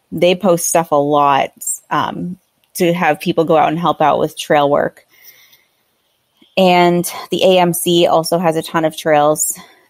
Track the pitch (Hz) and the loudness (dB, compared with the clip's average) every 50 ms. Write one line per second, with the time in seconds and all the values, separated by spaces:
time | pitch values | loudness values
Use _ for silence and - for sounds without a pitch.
0 | _ - 180 165 175 180 185 180 208 190 170 170 - - - 170 165 - 151 143 | _ -10 -4 0 0 0 0 2 2 0 0 0 0 -2 0 -2 0 0 0 0
1 | 143 143 147 143 143 143 139 135 - - _ - - - - - _ - - 147 | 0 2 2 2 2 2 2 0 0 -4 _ -12 -10 -10 -10 -10 _ -6 -4 -4
2 | 127 - - 165 175 180 180 - _ _ _ _ _ _ - - 185 170 170 175 | -4 -4 -6 -8 -10 -10 -12 -14 _ _ _ _ _ _ -6 -2 0 0 0 0
3 | 180 156 151 - - 175 160 165 156 160 165 151 147 156 151 170 175 151 151 - | 0 0 0 -2 -2 -4 -2 0 2 2 2 2 2 2 0 -2 -2 -2 0 0
4 | 156 143 123 120 - 151 - - - - 160 147 143 143 143 151 - - - - | 2 0 2 0 -2 -4 -6 -8 -4 0 0 2 2 2 0 0 -2 -2 -6 -10
5 | _ _ _ _ - - - _ _ _ _ _ _ _ _ _ _ _ _ _ | _ _ _ _ -20 -20 -20 _ _ _ _ _ _ _ _ _ _ _ _ _
6 | _ _ _ _ _ _ _ _ _ _ - - 190 180 180 175 175 175 175 175 | _ _ _ _ _ _ _ _ _ _ -2 0 2 4 4 4 4 4 2 0
7 | 170 - - - - - 185 - - 190 185 180 175 175 170 - - 180 175 170 | -2 -4 -8 -12 -10 -8 -4 0 2 2 4 4 2 2 0 -2 -2 0 2 2
8 | 170 - 160 165 160 - 175 170 185 170 156 160 - - - 165 160 156 - - | 2 2 2 0 0 0 -2 -2 0 -2 -2 -2 -4 -4 -4 -2 -2 -2 -4 -4
9 | - 165 151 147 147 151 151 151 - - - - - - _ _ _ | -2 0 2 2 4 2 2 0 -2 -6 -8 -10 -14 -20 _ _ _